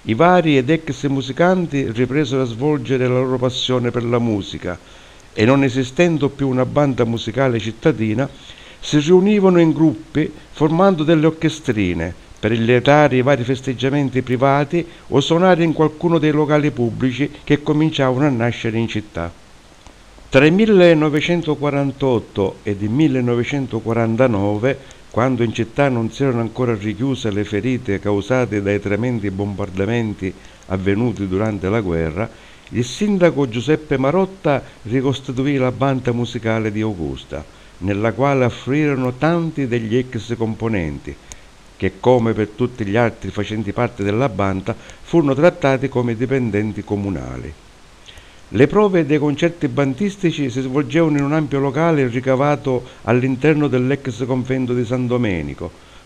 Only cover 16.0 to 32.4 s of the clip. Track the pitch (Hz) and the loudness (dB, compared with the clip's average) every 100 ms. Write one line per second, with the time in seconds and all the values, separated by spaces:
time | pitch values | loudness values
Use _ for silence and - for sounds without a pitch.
16 | 175 165 151 151 147 151 147 117 120 107 | 0 2 2 2 2 2 0 0 -2 0
17 | 127 120 139 - - 143 147 151 156 156 | -2 0 -4 -4 0 0 2 2 2 2
18 | 131 127 147 123 117 117 113 110 113 107 | 0 2 2 2 0 -2 -4 -2 -2 -4
19 | 101 - 85 - - - - - - - | -6 -8 -8 -10 -20 -20 -20 -20 -20 -20
20 | - - - 135 147 185 220 196 175 156 | -20 -20 0 4 6 6 6 8 8 6
21 | 151 151 147 175 156 131 143 139 139 131 | 4 0 0 -2 -2 -2 -2 0 -2 0
22 | 135 117 98 - 98 - - 98 104 123 | 0 0 -2 -2 -2 -2 -6 -4 -2 2
23 | 160 131 120 120 120 143 131 113 110 113 | 2 2 0 0 -2 -4 -4 -4 -2 0
24 | 113 113 131 104 101 104 123 139 - - | 0 2 2 2 0 0 -2 -4 -10 -20
25 | - - 127 123 117 107 104 - 143 123 | -8 -2 0 0 -2 -2 -4 0 0 0
26 | 110 - 139 117 113 - 123 110 104 98 | -2 -2 -2 0 -4 -2 -2 -2 -4 -4
27 | 135 127 113 101 101 104 113 123 127 98 | -4 -4 -2 -4 -2 -2 -2 -4 -2 -4
28 | 104 101 95 127 117 104 98 101 98 101 | -2 -2 0 0 0 -2 0 -2 -2 -2
29 | 123 120 98 95 101 98 101 92 98 120 | -2 -2 -4 -4 -4 -4 -6 -4 -2 0
30 | 110 98 92 - - - - 95 95 101 | -2 -4 -8 -8 -16 -18 -8 -4 0 0
31 | 123 95 98 92 110 101 90 113 95 82 | 0 -2 -4 -2 -2 -2 -2 -2 0 -2
32 | 80 82 113 - | -2 -4 -8 -10